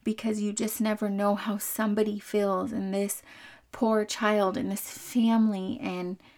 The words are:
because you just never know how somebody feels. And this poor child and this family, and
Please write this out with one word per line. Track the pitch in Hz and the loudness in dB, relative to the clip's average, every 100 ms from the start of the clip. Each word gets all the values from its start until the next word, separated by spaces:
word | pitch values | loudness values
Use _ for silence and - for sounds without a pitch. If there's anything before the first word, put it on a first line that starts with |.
because | - 214 226 214 | -4 -2 -2 -2
you | 208 | -2
just | 208 214 - | -2 -2 0
never | 220 214 214 | 0 0 0
know | 196 202 202 | 2 2 2
how | 214 202 | -2 -4
somebody | - - 220 208 214 208 | -4 -2 0 2 2 -2
feels. | - 208 202 185 185 | -2 0 2 0 -2
And | - 196 | -4 -2
this | 196 202 - - - - - _ | -2 -2 -4 -10 -20 -20 -20 _
poor | - 220 214 | 0 2 2
child | 214 - 214 214 190 185 | 0 0 2 4 4 2
and | 190 | -2
this | 196 - | -4 -8
family, | - - 247 226 226 220 196 185 - | -12 -4 2 4 6 4 2 -4 -4
and | 185 180 180 190 - | -6 -4 -6 -8 -12